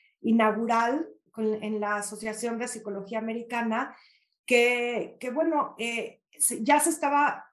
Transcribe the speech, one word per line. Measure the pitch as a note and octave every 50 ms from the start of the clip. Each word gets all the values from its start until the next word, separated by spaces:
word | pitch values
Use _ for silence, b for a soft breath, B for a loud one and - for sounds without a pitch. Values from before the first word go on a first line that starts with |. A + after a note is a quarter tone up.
| B B B B -
inaugural | A#3 A3 A3+ A3 G#3+ G3+ G#3 A#3 A3+ A#3 A3+ A#3 A#3+ C4 D#4 E4 - - - _ _ _
con, | - A3 G#3+ G#3+ G#3+ G#3+
en | G#3+ A3 G#3+
la | G#3 G#3 G#3
Asociación | G3+ G3+ - G#3+ G#3 A3 A3 G#3+ - - A#3+ A#3 A3+
de | B3 A#3+
Psicología | - A3+ - G#3 G3 G3 G3 - A3+ A3
Americana, | A3 A3+ A3+ A#3+ A#3 - A#3+ A#3 A#3 A3+ A3 A#3 C#4 C#4 B B B B B B B B B _ _
que, | - B3+ A#3+ A#3+ B3 B3 A#3+ A#3+ A#3+ A#3+ G#3+ - - - -
que, | - B3+
bueno, | A#3 D4 E4 E4 D#4+ D4 C4+ - - -
eh, | A3+ A#3 A#3 A#3 - - - _ _ _ _ -
se, | - - A#3+ - A3
ya | C4+ C#4+ D4
se | D4 F4
estaba | D#4 - - C#4+ C#4+ C#4+ D4 C#4 - - - -